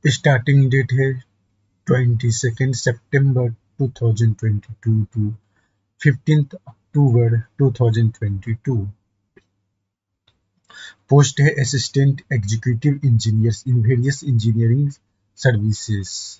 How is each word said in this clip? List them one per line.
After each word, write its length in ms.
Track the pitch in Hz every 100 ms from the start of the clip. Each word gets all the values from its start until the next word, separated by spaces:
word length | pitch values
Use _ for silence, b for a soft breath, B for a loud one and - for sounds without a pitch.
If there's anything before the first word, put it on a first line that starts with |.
स्टार्टिंग 640 | 151 - 156 131 127 139 135
डेट 220 | 135 123
है 180 | 123 135 127 - _ _ _ _ _ -
ट्वेंटी 440 | 127 123 117 120
सेकेंड 420 | 113 123 113 131
September 720 | 120 - 117 _ 143 139 123 123 113 _ -
टू 80 | 131 -
थाउजेंड 340 | 117 110 113
ट्वेंटी 380 | 104 110 104 - -
टू 100 | 113 110 104
to 120 | 113 104 110 _ _ _ _ _ _
fifteenth 540 | 147 139 - 151 143 - -
October 720 | _ _ 147 139 120 117 113 - -
टू 120 | 135 -
थाउजेंड 320 | 120 110 110
ट्वेंटी 400 | - 104 98 104 110
टू। 120 | - 117 98 - _ _ _ _ _ _ _ _ _ _ _ _ _ _ _ _ _ B B B _
पोस्ट 320 | 143 139 -
है 120 | 143 147
assistant 600 | 123 135 - 139 139 139 _ 123
executive 680 | 98 113 127 117 147 143 143
engineers 500 | 113 113 110 113 104 -
in 160 | 123 110
various 360 | 123 131 139 147
engineering 580 | 117 113 110 113 127 143 - _ _ _ _
services। 680 | 131 110 107 104 - 101 92 - -